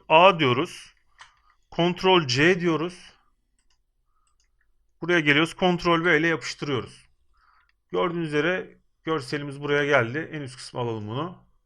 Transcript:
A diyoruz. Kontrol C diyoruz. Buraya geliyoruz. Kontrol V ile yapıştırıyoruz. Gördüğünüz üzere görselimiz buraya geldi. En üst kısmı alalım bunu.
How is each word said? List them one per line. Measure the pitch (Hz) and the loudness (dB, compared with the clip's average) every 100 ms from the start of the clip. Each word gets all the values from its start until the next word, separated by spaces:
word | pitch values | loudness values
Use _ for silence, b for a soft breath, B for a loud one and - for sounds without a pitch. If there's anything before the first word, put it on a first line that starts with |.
| - | -2
A | 160 185 170 | 4 4 4
diyoruz. | 135 120 180 - - _ _ B B B B B _ | 0 0 -4 -10 -20 _ _ B B B B B _
Kontrol | - 175 175 185 180 135 | -2 -2 2 4 4 2
C | 127 165 185 | 2 2 2
diyoruz. | 170 151 151 - - _ _ _ _ _ _ _ _ _ _ _ _ _ _ _ _ _ _ - | 0 -2 -4 -10 -20 _ _ _ _ _ _ _ _ _ _ _ _ _ _ _ _ _ _ -12
Buraya | 165 175 | 0 2
geliyoruz. | 147 143 160 | 4 4 2
Kontrol | - 185 170 175 165 | 2 2 2 2 2
V | 175 160 | 4 2
ile | 165 | 2
yapıştırıyoruz. | 160 - - 147 123 - - _ _ _ b b b b _ - | -2 -6 -10 -4 -4 -6 -18 _ _ _ b b b b _ -8
Gördüğünüz | 180 180 170 160 | -4 -2 -4 -2
üzere | 147 165 185 - _ _ _ | -2 0 -4 -8 _ _ _
görselimiz | 160 156 127 147 147 143 | -6 -4 -4 -8 -8 -8
buraya | 143 143 | -2 0
geldi. | 143 139 117 147 - | 4 2 2 -4 -8
En | 156 | -12
üst | 131 - | -12 -14
kısmı | - 127 | -12 -6
alalım | 120 110 104 | -6 -6 -6
bunu. | 123 175 180 _ _ | -8 -8 -12 _ _